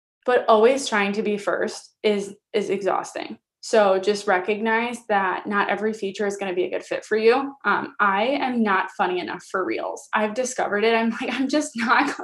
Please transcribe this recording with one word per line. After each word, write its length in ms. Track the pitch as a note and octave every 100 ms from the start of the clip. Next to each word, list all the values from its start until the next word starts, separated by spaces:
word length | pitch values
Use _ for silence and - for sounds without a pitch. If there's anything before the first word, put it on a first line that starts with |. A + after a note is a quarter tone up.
| _ _
But 220 | - B3 -
always 400 | G#3+ A3+ C#4 -
trying 240 | G#3+ G3
to 80 | G3+
be 140 | G#3+ G#3
first 580 | - - G#3 - - _
is, 320 | G#3+ G3+ - - _
is 160 | G#3+ G3
exhausting. 680 | F#3+ F#3 - - - - A3 _ _
So 360 | - A3+ G3+ F#3+
just 280 | G3+ G3+ -
recognize 800 | F3+ F3+ G#3 A3 A3+ A#3 A#3 -
that 380 | G3+ F#3+ - -
not 220 | G3+ -
every 240 | G3 G#3+
feature 340 | G#3+ G3 F#3+ G#3
is 120 | G3+
gonna 160 | G3
be 100 | F3+
a 60 | F3+
good 120 | F#3
fit 220 | - -
for 140 | - G#3+
you. 360 | A3+ B3+ C#4 - G#3
Um, 280 | F3+ - -
I 220 | G3+ G3
am 400 | A#3 C#4+ C4 A#3+
not 280 | G#3+ F#3+ F#3
funny 280 | - F#3 F3+
enough 240 | - F3+ -
for 160 | F#3+ F3+
reels. 420 | A2 - - -
I've 180 | A3 G#3+
discovered 500 | G#3+ B3 - F3+ G3+
it. 120 | A3
I'm 160 | A3+ A3+
like, 200 | - A#3+
"I'm 160 | A#3+ C4+
just 260 | D4 D4 A3+
not, 340 | A#3 B3 C#4+ -